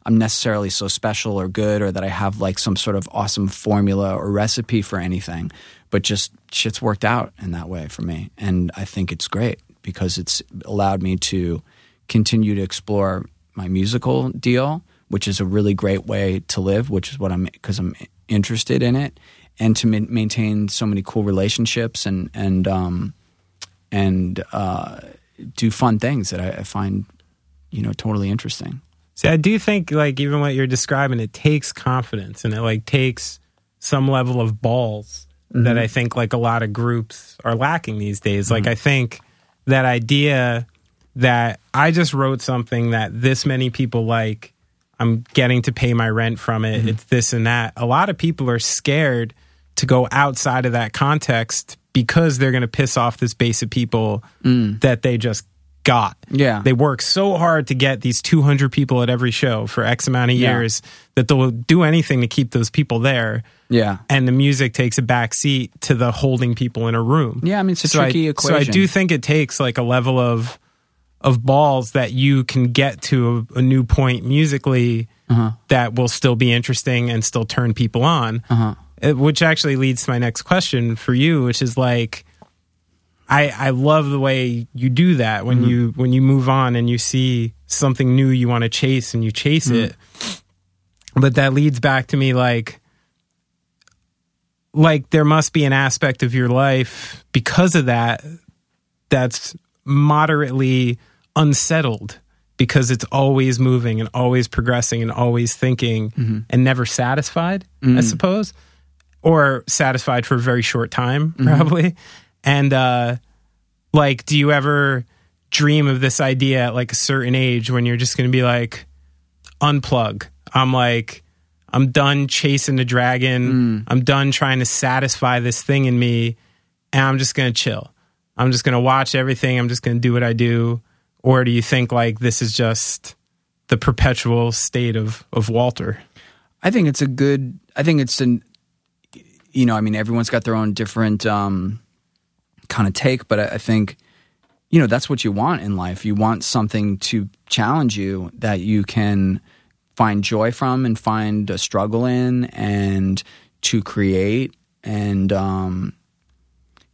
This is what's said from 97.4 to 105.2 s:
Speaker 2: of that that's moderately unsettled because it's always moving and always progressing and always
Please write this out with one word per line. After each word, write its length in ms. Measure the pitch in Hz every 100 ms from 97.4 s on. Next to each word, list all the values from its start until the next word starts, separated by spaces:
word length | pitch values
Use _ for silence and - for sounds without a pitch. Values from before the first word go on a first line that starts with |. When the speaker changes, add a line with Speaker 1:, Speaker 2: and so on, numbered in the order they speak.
| 113 - 180 165
Speaker 2:
of 100 | 127
that 380 | 120 117 113 147 165 _ _ _ _ _ _ -
that's 460 | 139 127 - - - _ _ -
moderately 1120 | 139 147 151 156 151 143 131 131 127 123 120 _ _ _ -
unsettled 840 | 151 135 - 160 139 107 104 - _ _ _ -
because 320 | 120 143 123
it's 140 | 123 -
always 480 | 139 135 135 131 120
moving 400 | 131 127 120 110
and 100 | 113
always 340 | 127 123 127 117
progressing 540 | - 120 123 120 117
and 100 | 113
always 440 | 117